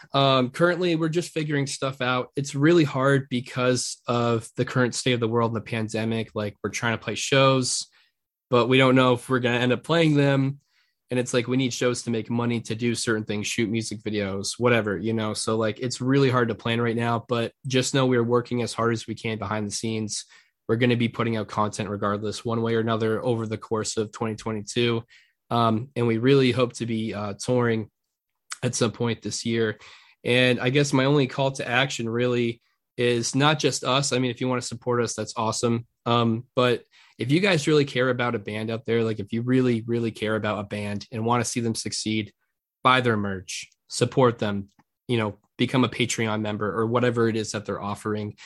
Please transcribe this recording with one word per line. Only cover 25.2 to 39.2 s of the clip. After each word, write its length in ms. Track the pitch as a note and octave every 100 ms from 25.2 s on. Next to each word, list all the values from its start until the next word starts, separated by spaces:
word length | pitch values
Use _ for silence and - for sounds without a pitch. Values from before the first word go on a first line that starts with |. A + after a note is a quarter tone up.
| _ _ -
Um, 420 | A#2 A#2 A2 C3
and 140 | B2 A#2+
we 100 | A2+
really 320 | C3 C#3 C3
hope 220 | A#2 A#2+
to 120 | - A#2
be, 280 | A2+ A2
uh, 200 | G2 G#2
touring 540 | G2 - B2+ A#2+ A2 G#2 _ _ _ _ _ - -
at 100 | B2
some 160 | - A2+
point 320 | - A#2 A2
this 240 | G#2 - A#2
year. 320 | A#2 A2 G#2 - - _ _
And 340 | - B2 B2+ A#2
I 120 | B2+
guess 220 | C#3+ C#3+
my 120 | C3+
only 240 | C3+ D3 C3
call 240 | - C3+
to 160 | C#3 -
action 400 | A#2+ C#3 - A2+
really 520 | A#2 B2 B2 A#2 A#2 _ _ _ -
is 400 | A#2+ A#2+ A2 C3+
not 240 | D3 D3+
just 240 | C#3 -
us. 260 | C3 C3+ C#3
I 60 | B2+
mean, 140 | B2+
if 80 | A#2
you 80 | B2+
wanna 120 | B2
support 400 | - A#2 B2 A#2+
us, 100 | A2+
that's 200 | - G#2+ -
awesome. 500 | A2 - A#2+ A#2 A#2 _
Um, 420 | A#2+ A#2+ A#2 A2+ - -
but 260 | B2 A2+ - _ - -
if 140 | A#2+
you 100 | D#3+
guys 260 | G3+ E3 D#3+
really 180 | D3+
care 260 | C#3+ B2 B2+
about 240 | B2 A#2+
a 40 | A#2
band 320 | G#2 G#2+ A2
out 140 | A2
there, 200 | - A#2
like, 160 | A2+ G#2